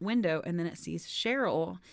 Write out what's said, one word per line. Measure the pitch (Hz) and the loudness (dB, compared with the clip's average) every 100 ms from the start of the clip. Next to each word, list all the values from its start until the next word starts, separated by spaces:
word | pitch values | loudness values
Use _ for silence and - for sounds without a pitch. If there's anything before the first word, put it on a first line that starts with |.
window, | 196 240 180 156 | 0 2 4 2
and | - 175 | 0 0
then | 165 | -2
it | 165 | -4
sees | 160 165 - | -6 -6 -6
Cheryl, | - 226 269 214 151 165 180 - | -2 0 2 2 2 0 -6 -14